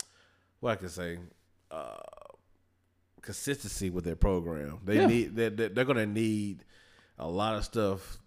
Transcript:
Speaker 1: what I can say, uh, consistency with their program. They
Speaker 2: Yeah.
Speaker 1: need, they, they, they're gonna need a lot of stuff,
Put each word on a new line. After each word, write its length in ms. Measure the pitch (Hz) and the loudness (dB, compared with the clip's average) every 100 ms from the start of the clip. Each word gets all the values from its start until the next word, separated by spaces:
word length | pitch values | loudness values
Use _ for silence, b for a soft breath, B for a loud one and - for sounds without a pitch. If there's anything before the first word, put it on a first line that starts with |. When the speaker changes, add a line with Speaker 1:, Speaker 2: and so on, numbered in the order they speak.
| b b b b b b | b b b b b b
Speaker 1:
what 120 | 123 | -2
I 40 | 107 | -2
can 140 | 92 | -4
say, 280 | 87 87 85 87 _ _ _ - | -6 -6 -8 -12 _ _ _ -12
uh, 240 | 80 64 50 - - - - _ _ _ _ _ _ _ _ | -10 -10 -12 -16 -18 -20 -20 _ _ _ _ _ _ _ _
consistency 680 | - 95 - 139 104 - 95 | -12 -6 -4 -4 -6 -4 -2
with 140 | 90 | -2
their 120 | 85 80 | -2 2
program. 640 | 101 92 82 80 71 76 90 | 4 4 0 -4 -6 -6 4
They 100 | 120 | 6
Speaker 2:
Yeah. 80 | 381 | 8
Speaker 1:
need, 280 | 120 92 110 | 6 2 2
they, 140 | 113 | 0
they, 180 | 104 110 | 0 0
they're 160 | 107 131 | 2 2
gonna 200 | 123 107 | 4 2
need 580 | 104 113 107 104 95 - - - - _ - | 2 2 0 -2 -8 -14 -20 -20 -20 _ -8
a 100 | 80 | -4
lot 280 | 90 107 107 | -2 0 -2
of 100 | - | -2
stuff, 520 | 117 101 98 - - | 0 0 0 -6 -14